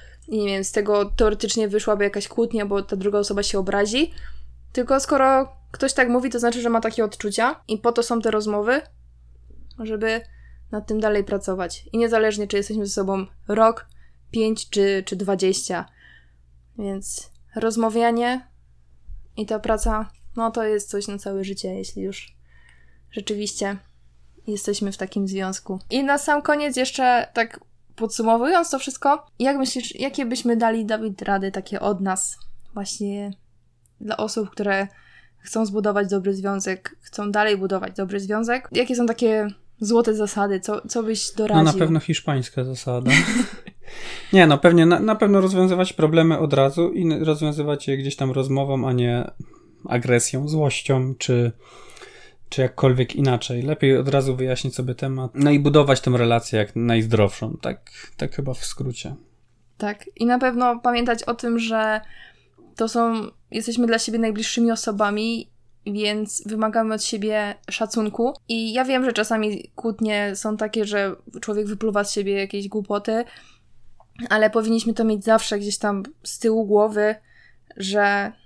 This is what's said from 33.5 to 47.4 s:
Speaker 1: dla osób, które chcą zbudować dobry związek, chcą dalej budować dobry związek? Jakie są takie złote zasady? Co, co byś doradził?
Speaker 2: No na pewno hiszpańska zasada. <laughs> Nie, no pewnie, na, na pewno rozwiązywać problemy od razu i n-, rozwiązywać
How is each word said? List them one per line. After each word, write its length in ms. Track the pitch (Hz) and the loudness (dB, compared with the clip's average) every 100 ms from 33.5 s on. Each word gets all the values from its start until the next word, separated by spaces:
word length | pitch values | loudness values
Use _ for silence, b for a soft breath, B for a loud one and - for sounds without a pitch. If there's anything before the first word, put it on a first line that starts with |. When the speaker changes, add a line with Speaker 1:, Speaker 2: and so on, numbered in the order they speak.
| _ _ _ _ _ | _ _ _ _ _
Speaker 1:
dla 160 | 208 - | -8 -6
osób, 320 | 214 233 202 | -4 -4 -6
które 380 | - 202 196 196 b b b b _ | -4 -2 -2 -2 b b b b _
chcą 280 | - 220 220 | -8 -2 -2
zbudować 440 | 208 208 202 190 | 0 0 0 0
dobry 240 | 196 190 | 0 -2
związek, 640 | 196 196 196 190 185 - - | -2 -4 -4 -4 -6 -10 -18
chcą 300 | - - 208 | -14 -8 -2
dalej 260 | 208 214 196 | 0 2 2
budować 380 | 190 190 185 185 | 0 -2 -4 -6
dobry 240 | 185 202 | -6 -4
związek? 500 | 196 214 226 254 - | -4 -2 -2 -2 -2
Jakie 240 | - 247 240 | -2 0 0
są 100 | 240 | 0
takie 420 | 233 226 214 208 - - - | 2 2 2 -2 -6 -20 -8
złote 340 | 208 233 233 | 2 4 4
zasady? 460 | 214 208 208 202 190 | 2 -2 0 0 -2
Co, 280 | 202 208 - | -4 -8 -6
co 160 | 233 | -4
byś 280 | 220 214 - | -2 -4 -4
doradził? 340 | - 214 165 156 | -2 4 6 6
Speaker 2:
No 60 | |
na 80 | 185 | 4
pewno 200 | 160 160 | 2 2
hiszpańska 640 | - 151 - 135 123 - | 0 -2 0 -2 -2 -6
zasada. 480 | 127 127 131 123 127 135 | -6 -6 -4 -2 2 4
<laughs> 1160 | 180 226 - - - - - - - - - | 4 0 -2 -6 -16 -16 -14 -12 -10 -12 4
Nie, 140 | 190 160 | 8 8
no 100 | 143 | 8
pewnie, 280 | 180 170 165 | 8 8 8
na, 140 | 180 | 6
na 160 | 214 214 | 4 4
pewno 260 | 202 202 | 6 6
rozwiązywać 520 | 185 190 185 180 185 | 4 4 4 4 0
problemy 460 | - 156 165 160 156 | 2 4 6 6 4
od 140 | 151 | 2
razu 380 | 139 135 151 175 | 4 4 4 0
i 100 | - | 2
n-, 220 | 165 151 | 0 2
rozwiązywać 640 | 156 151 | 0 0